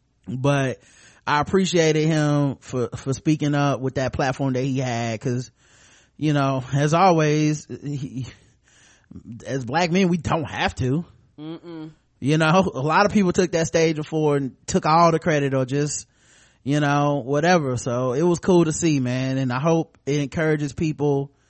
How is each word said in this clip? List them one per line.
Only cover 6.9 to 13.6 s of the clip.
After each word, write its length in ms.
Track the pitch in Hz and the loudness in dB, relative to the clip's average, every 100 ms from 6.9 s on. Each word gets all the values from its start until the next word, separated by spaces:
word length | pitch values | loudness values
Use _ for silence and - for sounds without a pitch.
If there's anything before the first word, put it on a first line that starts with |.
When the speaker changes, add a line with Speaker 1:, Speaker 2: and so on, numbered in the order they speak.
| 165 | 4
Speaker 1:
always, 720 | 190 165 151 151 151 151 - | 4 4 2 2 0 -2 -8
he, 580 | 123 143 143 85 127 117 - _ _ _ _ _ _ _ 90 - 113 107 | -12 -10 -8 -8 -10 -12 -16 _ _ _ _ _ _ _ -20 -18 -16 -8
as 180 | 135 120 | -8 -4
black 260 | 156 175 | -2 0
men, 160 | 185 180 | 2 2
we 80 | 175 | 0
don't 320 | - 170 131 | -2 -4 -4
have 240 | 117 185 - | -4 -4 -2
to. 300 | 123 156 - _ _ - | -2 -2 -4 _ _ -16
Speaker 2:
Mm-mm. 540 | 156 165 170 165 156 - _ - | -14 -14 -14 -14 -14 -18 _ -6
Speaker 1:
You 180 | 127 156 | 0 2
know, 320 | 156 185 185 | 4 4 2
a 80 | 127 | -2
lot 240 | 147 175 208 | 0 2 4
of 80 | |
people 180 | 208 180 | 2 2
took 200 | 190 180 | 2 0
that 140 | 165 | 0